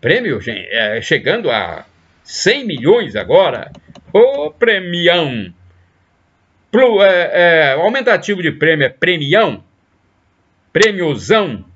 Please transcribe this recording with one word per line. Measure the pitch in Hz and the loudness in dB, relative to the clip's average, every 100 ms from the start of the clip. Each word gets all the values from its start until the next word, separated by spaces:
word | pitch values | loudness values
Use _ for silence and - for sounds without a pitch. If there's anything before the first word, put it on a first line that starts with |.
Prêmio, | 120 208 233 117 | 0 -2 -2 -6
gente, | - 101 92 | -6 -12 -8
é, | 113 107 110 | -4 -2 -4
chegando | - 143 127 214 180 | -2 -2 0 -2 -2
a | 113 87 78 - _ _ _ | -2 -4 -10 -16 _ _ _
cem | - - - 269 247 | -16 -4 -2 -2 -4
milhões | 143 123 233 190 104 | -4 2 2 2 -6
agora. | 95 160 180 120 - - _ - _ | 2 2 2 -2 -10 -18 _ -20 _
Ô, | 196 247 277 302 | 2 2 2 -8
premião. | - 233 202 185 175 170 175 156 123 92 87 _ _ _ _ _ _ _ _ _ _ _ | -2 0 0 -2 0 2 2 0 -6 -10 -16 _ _ _ _ _ _ _ _ _ _ _
Plu-, | 220 254 208 | 2 4 4
é, | 196 180 170 170 175 165 147 | 4 4 0 2 4 4 2
é, | 135 | 2
o | |
aumentativo | 180 262 247 202 - 196 | 0 0 0 0 -2 -4
de | 165 | -4
prêmio | 143 156 160 135 | -2 0 2 0
é | |
premião? | - 170 175 139 185 208 101 _ _ _ _ _ _ _ _ _ _ _ | -2 -2 -2 0 0 0 -4 _ _ _ _ _ _ _ _ _ _ _
Prêmiozão? | 160 214 202 170 131 95 220 196 104 - | 0 0 0 -4 -4 0 0 0 -6 -14